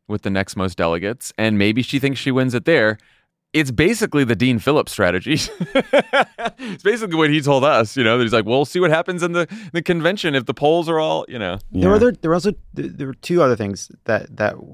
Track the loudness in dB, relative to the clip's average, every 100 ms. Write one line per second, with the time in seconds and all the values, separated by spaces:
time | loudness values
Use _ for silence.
0 | -8 -6 -4 -4 -4 -4 -6 -2 -2 -2
1 | -4 -8 -12 -2 0 2 2 0 -2 -2
2 | -2 -4 -2 0 0 0 2 2 2 0
3 | _ _ _ _ _ -2 -2 2 2 2
4 | 0 0 0 2 2 2 2 0 0 0
5 | 2 2 -2 -4 -4 -8 -4 -2 2 0
6 | 2 0 0 -4 -10 -8 -12 -4 -2 0
7 | -2 0 2 2 2 2 4 2 0 0
8 | 2 2 2 2 2 0 0 0 2 2
9 | 0 -4 -2 -2 -4 -6 -8 -6 -2 0
10 | 0 -2 -2 -2 -2 0 2 2 0 -2
11 | -2 -4 -6 -8 -6 -6 -6 0 4 4
12 | 4 2 -2 0 0 -4 -12 -10 -10 -8
13 | -12 -10 -2 2 4 2 -2 -6 -12 -12
14 | -2 -2 -2 -4 -4 -4 -16